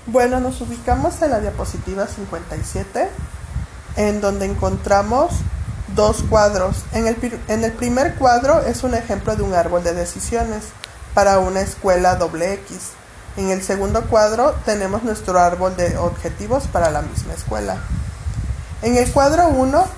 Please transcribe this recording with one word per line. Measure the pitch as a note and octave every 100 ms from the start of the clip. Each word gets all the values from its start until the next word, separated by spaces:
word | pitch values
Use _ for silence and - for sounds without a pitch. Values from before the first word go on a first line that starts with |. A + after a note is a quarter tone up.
Bueno, | - B3 B3 B3+
nos | B3+ B3+
ubicamos | A#3 A#3+ - B3 D#4 -
en | D#4
la | A3+
diapositiva | G#3 - G3 F3 - F#3+ G#3
cincuenta | - G3 E3+ E3+ D#3
y |
siete. | - F#3+ G3 A#3+ F#4 - - - - - - - - -
En | G#3 G#3
donde | G3+ G3+ G3
encontramos | G3 F#3+ F#3+ - G3+ G#3 B3 E4+ - - - - - -
dos | G3 G#3+ A3+ G3+
cuadros. | G#3+ G#3 G3+ F#3 - -
En | A3+ A3+
el | A3+
pir-, | A#3+ A3+ -
en | A3
el | A3+
primer | A3+ B3 B3 E4
cuadro | - B3+ A#3+ C4+ D#4+
es | C4 A#3+
un | C4
ejemplo | A#3 A3+ G3 A3 G#3+
de |
un | G3
árbol | F3 E3+ F3
de | F3
decisiones | F3 F3 F#3+ - A#3 A3+ G#3+ G#3+ - - - -
para | - G3 G3
una | F#3 F#3+
escuela | F#3+ - G3 F3+ F3+ F3+
doble | E3 D#3+ F3+
X. | G3 - - - - - - - -
En | F#3+
el | F#3
segundo | F#3+ G3 G3 A3 A#3
cuadro | A3 G#3+ A3 C#4 -
tenemos | - G#3 F#3+ G#3
nuestro | A#3 G#3+ - F3+
árbol | F3 F3 F#3 F3+
de | F3 -
objetivos | E3+ - E3 - G#3 C4+ -
para | F3+ E3+
la | D3
misma | D3+ - -
escuela. | E3 - G#2+ G2+ F#2+ - - - - - - - - - -
En | A3+ B3
el | B3+
cuadro | C#4+ C#4 D#4+ F4
uno | C4+ C4 D4 F#4+